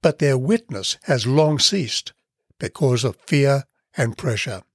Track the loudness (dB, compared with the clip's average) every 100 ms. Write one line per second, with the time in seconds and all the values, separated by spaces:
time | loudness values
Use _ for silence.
0 | 0 2 0 0 0 0 -2 -8 -6 -8
1 | -2 -2 2 2 2 2 0 0 -4 -6
2 | -10 _ _ _ _ _ -10 0 2 2
3 | 0 -6 -2 2 4 2 -2 _ _ -4
4 | -4 -2 -4 -2 -4 -8 -14